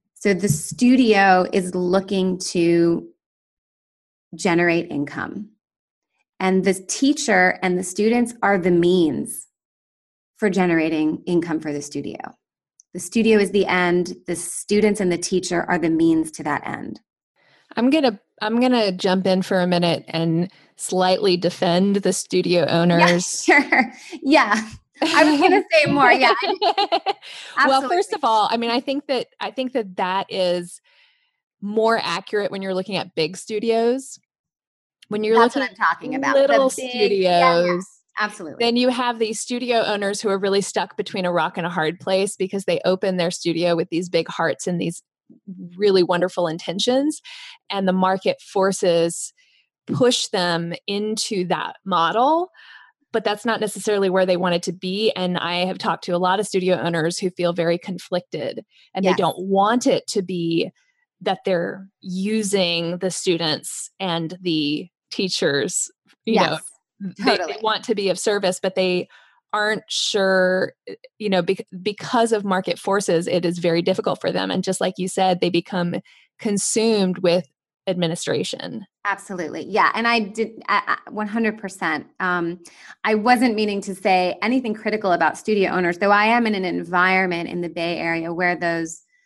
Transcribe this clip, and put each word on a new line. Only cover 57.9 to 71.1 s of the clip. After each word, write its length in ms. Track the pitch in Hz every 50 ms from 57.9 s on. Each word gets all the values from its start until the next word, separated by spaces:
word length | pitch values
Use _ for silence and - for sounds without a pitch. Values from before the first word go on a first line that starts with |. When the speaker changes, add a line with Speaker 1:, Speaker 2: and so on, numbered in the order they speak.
| 180 180 - - 180 175 - _ - 151 120 - - - - _ _ _ _ _ -
Speaker 2:
and 100 | 190 196
Speaker 1:
Yes. 120 | 185 -
Speaker 2:
they 40 | -
don't 180 | 180 160 - 175
want 460 | 185 196 196 196 196 214 240 254 -
it 200 | 277 185 - - -
to 140 | - 208
be 480 | 185 185 185 175 165 165 165 165 - 185 - _ _ _ _ _ _ _ _ _
that 180 | 175 208 190 - -
they're 440 | 196 185 170 175 196 - 196 190 196 _ _
using 1000 | - 185 180 190 190 214 220 220 208 190 202 196 180 170 170 170 170 165 180 175
the 120 | 190 185
students 800 | - - - 190 170 165 165 156 147 - - - - - - - _ -
and 400 | 190 180 165 170 165 160 180 185
the 480 | 185 180 160 156 147 147 151 - 180 - _ _ _ _
teachers, 800 | - - 196 180 - - 190 151 139 139 110 180 - - - - - _ _ _ _ _ _
you 120 | 226 226
know, 220 | 202 175 156 160 156 - - - _ _ _ _ -
Speaker 1:
Yes, 160 | 196 180 - -
Speaker 2:
they, 60 | 220
they 120 | 262 214 185
Speaker 1:
totally. 200 | 175 - - -
Speaker 2:
want 220 | 220 214 214 202 -
to 100 | 247 214
be 140 | 208 196 190
of 80 | 190 185
service, 420 | - 220 208 202 202 180 185 -
but 120 | - 185 185
they 340 | 190 185 185 180 175 180 - - - - _ _ _ _ _
aren't 300 | - 208 208 214 220 - - -
sure, 880 | - - - - - 202 190 190 190 185 185 185 185 185 185 180 - _ _ - - - - -